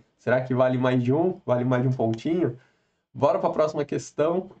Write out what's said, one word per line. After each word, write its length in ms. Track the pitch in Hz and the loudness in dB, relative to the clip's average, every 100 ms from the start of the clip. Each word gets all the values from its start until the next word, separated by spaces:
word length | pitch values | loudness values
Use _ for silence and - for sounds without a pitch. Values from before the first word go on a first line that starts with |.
| - _ | -12 _
Será 240 | - 123 | -2 0
que 120 | 131 | 0
vale 240 | 123 127 127 | 0 2 2
mais 240 | 127 127 | 2 2
de 120 | 120 | 2
um? 260 | 139 175 185 - | 2 0 -2 -2
Vale 180 | 123 | 0
mais 180 | 123 127 | 2 0
de 60 | 131 | 0
um 60 | |
pontinho? 640 | 127 113 113 151 175 143 - _ _ _ _ _ | 0 -2 -2 -2 0 -2 -4 _ _ _ _ _
Bora 260 | 123 143 180 | -2 0 2
pra 100 | 175 | 0
próxima 360 | 160 156 151 143 | 0 0 -2 -4
questão, 640 | 143 - - 151 180 185 - | -6 -6 -2 0 0 -4 -14